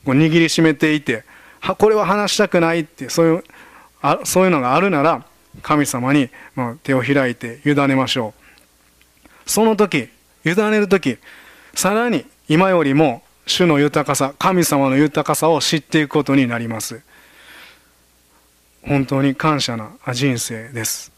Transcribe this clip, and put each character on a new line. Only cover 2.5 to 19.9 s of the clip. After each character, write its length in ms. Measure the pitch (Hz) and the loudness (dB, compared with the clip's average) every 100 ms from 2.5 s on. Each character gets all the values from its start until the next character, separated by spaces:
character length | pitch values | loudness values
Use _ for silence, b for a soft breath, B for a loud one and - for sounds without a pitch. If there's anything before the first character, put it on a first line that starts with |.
| 180 | 2
な 120 | 165 | 2
い 60 | 170 | 0
っ 20 | |
て、 240 | 151 - 127 | -6 -12 -6
そ 140 | - | 0
う 20 | |
い 100 | 165 160 | 2 2
う、 40 | - B B B B _ | -4 B B B B _
あ、 180 | 139 170 | -2 -2
そ 200 | - 180 | 0 2
う 20 | |
い 20 | 185 | 2
う 20 | |
の 100 | 160 | 2
が 140 | 123 | 0
あ 40 | 143 | 0
る 100 | 196 | 0
な 120 | 156 | 2
ら、 240 | 151 139 - _ _ - | 0 0 -6 _ _ -18
神 240 | - 151 | -2 0
様 280 | 139 127 127 | 0 -4 0
に、 160 | 143 123 B B | 0 0 B B
ま 160 | - 120 | -8 -8
あ、 40 | - | -8
手 100 | - | -2
を 80 | 131 | -2
開 300 | 120 139 127 | 0 0 0
い 40 | |
て 240 | 117 120 117 | -4 -12 -6
委 80 | 143 | -2
ね 220 | 143 139 | 0 2
ま 120 | 131 131 | 0 -2
し 100 | 135 | -4
ょ 160 | 110 _ b b _ _ _ _ _ _ _ b | -6 _ b b _ _ _ _ _ _ _ b
う。 40 | - | -6
そ 160 | 202 | 0
の 100 | 220 | 0
時、 340 | 208 202 151 110 _ _ _ | 2 0 -2 -6 _ _ _
委 100 | 156 | 0
ね 240 | 180 214 214 | 0 2 0
る 80 | 202 | 2
時、 300 | 190 143 113 B B B B B | 2 0 -6 B B B B B
さ 200 | - 185 | -2 0
ら 160 | 214 240 | 0 0
に 160 | 170 - _ - | -2 -6 _ 0
今 220 | 156 190 | 2 4
よ 140 | 180 | 2
り 100 | 143 | 2
も 300 | 139 156 117 _ _ | 2 2 0 _ _
主 200 | - - | -8 0
の 140 | 180 143 | 2 2
豊 260 | 147 156 | 2 0
か 100 | 143 | -2
さ、 180 | 139 139 - | -2 -4 -2
神 240 | 185 185 | 0 2
様 260 | 156 143 135 | 0 0 2
の 80 | 135 | 2
豊 260 | 151 156 | 2 0
か 120 | 147 | -2
さ 140 | 147 160 | 0 0
を 120 | 156 | 0
知 160 | - 160 | 0 -4
っ 40 | |
て 200 | - 160 | -2 -2
い 60 | 147 | 0
く 20 | |
こ 140 | 151 | -2
と 120 | 139 | 0
に 120 | 139 123 | 0 0
な 100 | 117 | -4
り 100 | 117 | -8
ま 140 | 110 | -8
す。 200 | - 113 _ B B B B B B B B B B _ _ _ _ _ _ _ | -12 -14 _ B B B B B B B B B B _ _ _ _ _ _ _
本 240 | - 139 | -4 -2
当 160 | 131 135 | 0 0
に 140 | 139 | -2
感 240 | 131 156 147 | 0 -2 -2
謝 160 | - 117 | -4 -8
な 140 | 107 | -12